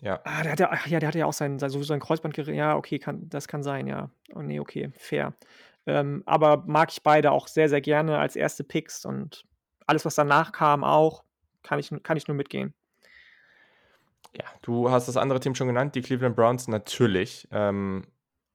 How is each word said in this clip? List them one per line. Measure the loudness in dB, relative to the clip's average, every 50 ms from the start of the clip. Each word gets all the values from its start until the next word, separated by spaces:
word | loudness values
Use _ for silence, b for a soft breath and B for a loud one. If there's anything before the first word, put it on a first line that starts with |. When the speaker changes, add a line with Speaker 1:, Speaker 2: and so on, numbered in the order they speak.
Speaker 1:
ja. | -6 -4 -4 -4 -6
Speaker 2:
Ah, | -6 -6 -4
der | -4 -2
hatte, | 0 0 0 0
ach | 0 -2 -4
ja, | -2 -2 -2
der | -2 -2
hatte | -2 -2
ja | -2
auch | -2 -2
sein, | -4 -4 -4 -4 -4
sein, | -6 -4
sowieso | -4 -6 -4 -4
ein | -4 -4
Kreuzband | -2 -2 -4 -2 -4 -6 -8
gere-, | -8 -8 -6 -4
ja, | -2 0 0 0
okay, | -2 -2 -6 -8 -8
kann, | -8 -8 -10 -10 -12 -10
das | -10 -10 -10
kann | -8 -8 -8
sein, | -6 -6 -6 -6 -6
ja. | -8 -8 -8 -10 -12 -16 _ _ -18 -14
Oh | -12
nee, | -10 -8 -8 -8
okay, | -8 -10 -10 -10 -10 -10 -12
fair. | _ -10 -6 -4 -4 -4 -4 -8 b b b b b b b b b _
Ähm, | -2 0 0 0 -2 -4 -6 -2
aber | 0 2 4 6 6 6 4 2
mag | 2 2 2 2 2
ich | 0 0
beide | 4 4 6 6 6 4
auch | 2 2 -2
sehr, | -2 2 2 4 4
sehr | 2 2
gerne | 2 2 2 2 2 0 0 0
als | -2 -2 -2
erste | -2 -2 -2 -4 -6 -8
Picks | -6 -6 -6 -6 -8 -12 -12 -10
und | -8 -8 -8 -10 -12 -14 -20 -20 _ _ _ _ _ _ _ _
alles, | 0 0 0 0
was | 0 0
danach | 2 4 4 4 4 4 2
kam, | -2 0 2 2 4 2
auch, | 2 4 4 4 4 2 0 -4 _ _ _ _ _ _ _ _
kann | -8 -6 -4 -4
ich, | -4 -6 -10 -8
kann | -4 -2 -2
ich | -2 -2
nur | -4 -4
mitgehen. | -6 -6 -6 -6 -6 -6 -8 -10 _ _ _ b b b b b b b b b b b b b b b b b b b b b b b b _ _ -20 _ -16
Speaker 1:
Ja, | -14 -14 -14 -18 -10
du | -6 -2 0 2 4 4
hast | 4 2 2 0
das | 0
andere | 0 2 2 0 0
Team | 0 -2 -2
schon | -2 -2 0
genannt, | 0 0 0 0 -2
die | -6
Cleveland | -4 -2 -2 0 0 2 4
Browns, | 6 6 6 4 2 -2 -4
natürlich. | -4 -4 -4 -4 0 2 4 4 4 2 0 -2 -6 -12 -12 _
Ähm, | -2 0 0 0 0 0 -2 -4 -4 -6 -8 -12 _ _ _ _ _ _ _ _ _